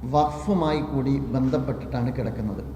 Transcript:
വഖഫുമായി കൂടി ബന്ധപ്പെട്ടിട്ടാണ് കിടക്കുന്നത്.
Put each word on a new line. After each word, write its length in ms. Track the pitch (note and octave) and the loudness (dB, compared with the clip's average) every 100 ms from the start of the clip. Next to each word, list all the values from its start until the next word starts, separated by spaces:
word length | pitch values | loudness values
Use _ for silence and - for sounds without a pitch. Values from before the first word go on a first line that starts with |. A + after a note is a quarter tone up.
| A#2+ | 2
വഖഫുമായി 680 | D3 D3+ - - F#3+ D#3 D3+ C#3+ | 2 2 0 0 2 2 0 0
കൂടി 240 | C3+ C3 C#3 A#2 | 0 2 0 0
ബന്ധപ്പെട്ടിട്ടാണ് 760 | B2+ C3 D3 C3 B2 - B2 A#2+ B2+ | 0 2 2 -2 -4 -4 -2 -2 -2
കിടക്കുന്നത്. 440 | A2+ G#2+ G#2+ F2+ C#2 | -4 -2 -4 -4 -8